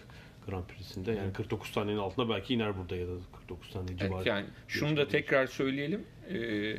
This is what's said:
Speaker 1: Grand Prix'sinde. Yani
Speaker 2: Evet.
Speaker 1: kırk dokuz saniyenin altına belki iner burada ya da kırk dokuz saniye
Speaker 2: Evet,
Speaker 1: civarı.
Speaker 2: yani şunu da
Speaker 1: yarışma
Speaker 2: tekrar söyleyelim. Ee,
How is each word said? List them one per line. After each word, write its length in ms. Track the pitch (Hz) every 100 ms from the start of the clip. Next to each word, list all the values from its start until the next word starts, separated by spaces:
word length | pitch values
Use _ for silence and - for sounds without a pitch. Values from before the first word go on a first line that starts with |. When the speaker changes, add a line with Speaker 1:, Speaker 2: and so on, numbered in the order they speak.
| - - - - -
Speaker 1:
Grand 180 | 95
Prix'sinde. 460 | 87 - 95 - 95
Yani 80 | 107
Speaker 2:
Evet. 120 | 98 98
Speaker 1:
kırk 140 | -
dokuz 200 | 107 -
saniyenin 300 | 120 104 104
altına 280 | 95 110 117
belki 260 | 104 -
iner 240 | 120 107 95
burada 180 | 90 92
ya 100 | 87
da 20 | 90 87 -
kırk 120 | -
dokuz 220 | 90 -
saniye 260 | 98 92 90
Speaker 2:
Evet, 100 | 95
Speaker 1:
civarı. 180 | 92 92
Speaker 2:
yani 180 | 101 - - -
şunu 200 | - 151
da 120 | 151
Speaker 1:
yarışma 100 | 143
Speaker 2:
tekrar 360 | 151 147 143 131
söyleyelim. 580 | - 135 135 143 208 - - -
Ee, 60 | 180 117 104 107